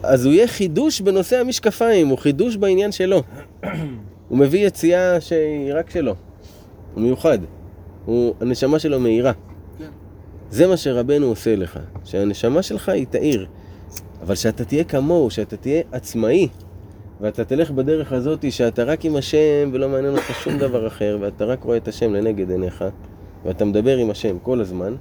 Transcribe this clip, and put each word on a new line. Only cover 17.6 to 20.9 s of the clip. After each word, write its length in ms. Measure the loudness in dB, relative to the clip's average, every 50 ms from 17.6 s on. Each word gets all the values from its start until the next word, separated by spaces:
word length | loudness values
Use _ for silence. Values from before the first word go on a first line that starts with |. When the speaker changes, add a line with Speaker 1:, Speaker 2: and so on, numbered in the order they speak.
| 0 0
Speaker 1:
בדרך 420 | 0 -2 0 0 0 0 -2 -2
הזאת 400 | -4 -2 -2 -2 -4 -2 -4 -6
שאתה 320 | -2 0 0 0 2 0 0
רק 200 | 0 0 -2 -2
עם 120 | -2 -2
השם 540 | -2 -2 2 2 4 4 4 4 2 0 0
ולא 160 | 0 -2 -2 0
מעניין 240 | 0 0 0 0
אותך 280 | 0 -2 -2 -4 -8 -6
שום 160 | -4 -4 -2 0
דבר 280 | 0 0 0 0 -2
אחר, 320 | -2